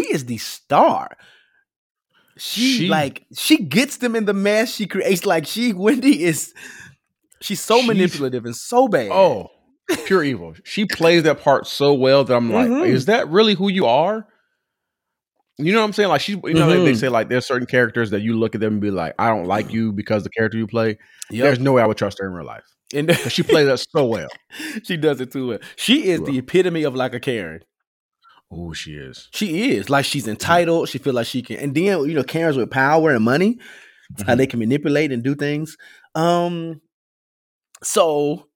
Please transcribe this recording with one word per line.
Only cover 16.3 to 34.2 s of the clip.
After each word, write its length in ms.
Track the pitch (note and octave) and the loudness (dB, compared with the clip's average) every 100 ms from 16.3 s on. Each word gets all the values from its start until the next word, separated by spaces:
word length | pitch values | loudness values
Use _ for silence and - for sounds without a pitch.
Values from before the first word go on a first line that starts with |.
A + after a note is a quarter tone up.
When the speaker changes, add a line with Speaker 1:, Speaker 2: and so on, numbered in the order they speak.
Speaker 2:
you 200 | G3 - | -6 0
know, 140 | D#3+ D#3 | 2 4
they, 80 | F3+ | 6
they 80 | E3+ | 4
Speaker 1:
Mm-hmm. 80 | A#2 | 2
Speaker 2:
say, 80 | C3 | 2
like, 220 | A#2 A2 | 0 0
there's 160 | B2 - | -2 -2
certain 220 | B2+ B2 | -4 0
characters 420 | B2+ A#2+ A#2+ A2 | 2 2 0 -2
that 100 | G2+ | -2
you 180 | A2 A2+ | -2 0
look 160 | A2+ | -2
at 60 | A2 | -2
them 140 | G#2+ | -2
and 80 | G#2+ | -2
be 100 | G#2 | -2
like, 220 | F#2+ D#2 - | -4 -4 -2
"I 120 | A2+ | 0
don't 160 | G#2+ F2 | 0 0
like 260 | G2+ G#2+ | -2 -2
you 220 | A2 A2+ | -2 -2
because 300 | G2+ - G#2+ G2+ | -4 -2 -2 -2
the 40 | |
character 280 | - A2 A2 | -2 -2 -2
you 100 | A2 | -4
play." 300 | A#2 A2+ G#2 _ - - | -2 -2 -4 _ -20 -12
Speaker 1:
Yep. 100 | A2 | 0
Speaker 2:
There's 180 | C#3 B2+ | 2 2
no 120 | C3+ | 4
way 100 | B2+ | 4
I 20 | A2 | 4
would 100 | G#2+ | 0
trust 220 | G#2 - | -4 -6
her 80 | G2 | -10
in 60 | |
real 120 | F2+ B1+ | -10 -14
life. 200 | - - _ - | -16 -20 _ -10
Speaker 1:
And 140 | C#3+ D#3+ | -4 0
Speaker 2:
'Cause 240 | E3+ B2 | 0 -2
she 120 | - | -4
plays 240 | - E3 C#3 | 2 4 4
that 120 | B2 | 0
so 240 | - D#3+ B2+ | -2 0 0
well. 200 | G#2+ C#2 - _ - | 0 -6 -14 _ -16
Speaker 1:
<laughs> 280 | D#4 A3 | -12 -10
She 140 | - E3+ | -8 -2
does 240 | D3+ C3 | -2 -2
it 100 | B2+ | -6
too 160 | C#3 B2+ | -6 -6
well. 120 | A#2+ - - | -8 -10 -6
She 300 | - B3+ F#3+ | 0 2 2
is 100 | E3+ | -2
the 100 | - | -2
Speaker 2:
Yeah. 60 | C3 | -4
Speaker 1:
epitome 440 | B2+ F#3 F3+ E3 | 0 0 2 0
of, 120 | D3 B2+ | -4 -2
like, 180 | B2+ | -4
a 80 | A#2+ | -6
Karen. 400 | C3+ A#2 E2+ D#2+ _ _ _ _ _ _ _ _ - | -6 -6 -6 -12 _ _ _ _ _ _ _ _ -18
Speaker 2:
Oh, 220 | E2 E2+ | -14 -12
she 200 | D#2 D#2+ | -12 -14
is. 340 | D2 C2+ - - | -14 -16 -18 -14
Speaker 1:
She 400 | - G#3 D#3 C4 | -8 -4 -2 -2
is. 180 | A2 F#2+ | -2 0
Like, 160 | C#3 C3+ | 0 0
she's 180 | C#3+ | -4
Speaker 2:
Mm-hmm. 80 | A2 | -6
Speaker 1:
entitled. 560 | G#2 - E3+ E3+ E3 C#3+ | -6 0 2 2 0 -2
She 80 | B2+ | -6
feel 140 | C#3+ | -4
like 120 | B2 A#2 | -2 -2
she 160 | B2+ | -6
can. 160 | A2+ A2+ | -8 -8
And 160 | C#3+ | -4
then, 320 | C3+ G3 F#3 C#3+ | 0 0 0 0
you 60 | |
know, 100 | D#3+ | -2
Karens 320 | B2 D#3+ E3 C3+ | -4 -2 0 0
with 120 | A2 | -2
power 400 | C3+ C3+ D#3+ D#3+ | 0 2 4 4
and 120 | B2+ A2 | 4 2
money, 320 | C#3+ G3 A#3+ - - - _ - | 2 2 -2 -8 -20 -20 _ -18
how 40 | - | -8